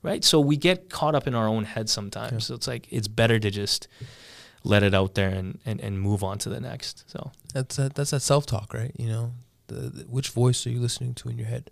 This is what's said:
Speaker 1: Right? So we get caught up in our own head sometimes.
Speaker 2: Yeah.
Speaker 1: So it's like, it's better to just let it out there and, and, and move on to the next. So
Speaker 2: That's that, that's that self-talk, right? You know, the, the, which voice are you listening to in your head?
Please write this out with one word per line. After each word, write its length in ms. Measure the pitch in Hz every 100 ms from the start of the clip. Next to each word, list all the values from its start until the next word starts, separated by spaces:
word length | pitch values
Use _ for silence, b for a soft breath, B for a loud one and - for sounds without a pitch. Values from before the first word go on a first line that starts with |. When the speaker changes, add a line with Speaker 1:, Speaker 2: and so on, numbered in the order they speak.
Speaker 1:
Right? 220 | 165 185
So 160 | - 160
we 160 | 143 147
get 320 | 170 185 -
caught 260 | - 156
up 120 | 151 139
in 80 |
our 120 | 120 107
own 180 | 110
head 260 | 107 113 110
sometimes. 420 | - 101 104 117
Speaker 2:
Yeah. 60 | 117
Speaker 1:
So 160 | 113
it's 120 | 120 -
like, 200 | 123 -
it's 160 | 113 104
better 320 | 110 113 113
to 120 | 104
just 360 | 101 101 - - B B B B B B B
let 180 | - 104
it 120 | 101
out 200 | 95 95
there 140 | 98 95
and, 300 | 95 92 - -
and, 120 | 107
and 220 | 113 98
move 240 | 98 104
on 140 | 98 101
to 100 | -
the 100 | 107
next. 460 | - - - - -
So 220 | - 143 - -
Speaker 2:
That's 240 | 139 131 -
that, 180 | 135 143
that's 160 | 143
that 80 | 139
self-talk, 520 | - 143 - 110 107
right? 200 | 117 117 -
You 100 | 117
know, 240 | 110 117 123 123 _ -
the, 80 |
the, 280 | 117 123 -
which 260 | - 123 139
voice 360 | 117 123 123 120
are 40 |
you 100 | 120
listening 320 | 120 - 123 120
to 120 | 123
in 80 | 117
your 120 | 110
head? 220 | 117 -